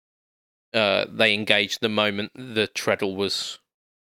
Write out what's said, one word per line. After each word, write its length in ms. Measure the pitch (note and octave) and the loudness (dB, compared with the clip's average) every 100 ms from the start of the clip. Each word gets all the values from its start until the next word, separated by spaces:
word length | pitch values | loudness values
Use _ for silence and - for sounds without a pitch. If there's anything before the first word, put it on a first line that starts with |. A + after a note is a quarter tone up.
| _ _ _ _ _ _ _ | _ _ _ _ _ _ _
uh, 340 | A2+ G#2 G2 G2+ | 2 2 2 0
they 240 | A2 A2 | 2 2
engaged 480 | G#2 G#2+ G#2 G#2 - | 2 2 2 0 -2
the 80 | A2+ | -2
moment 420 | G#2 G#2 G2+ G#2+ - | 0 0 -2 -8 -12
the 320 | B2+ A2 G#2 | -4 -2 -2
treadle 480 | - - G2 G2+ F#2+ | -2 -2 0 -2 -2
was, 420 | G2 - - - _ _ _ _ | -2 -4 -6 -12 _ _ _ _